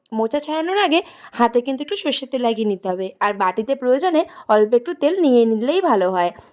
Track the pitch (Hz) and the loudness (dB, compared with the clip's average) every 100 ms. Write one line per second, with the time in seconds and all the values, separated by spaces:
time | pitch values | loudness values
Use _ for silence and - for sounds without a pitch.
0 | _ 220 220 294 294 311 330 403 359 320 | _ -4 -2 -4 -4 -6 -2 -2 2 0
1 | - - - - 233 240 247 269 294 403 | -2 -14 -14 -2 0 0 -2 -6 -6 -4
2 | 302 269 262 254 240 220 214 190 190 180 | -4 -4 -6 -2 -2 0 -2 -2 -4 -6
3 | 190 - 208 202 185 185 220 269 247 269 | -6 -4 -4 0 -2 -2 -4 -2 0 0
4 | 359 311 339 - - 214 214 240 240 311 | 2 0 -2 -8 0 2 4 2 0 -2
5 | 285 381 302 240 226 220 247 359 349 208 | 0 2 4 4 4 2 0 0 2 2
6 | 185 185 175 - - | 2 0 -2 -4 -20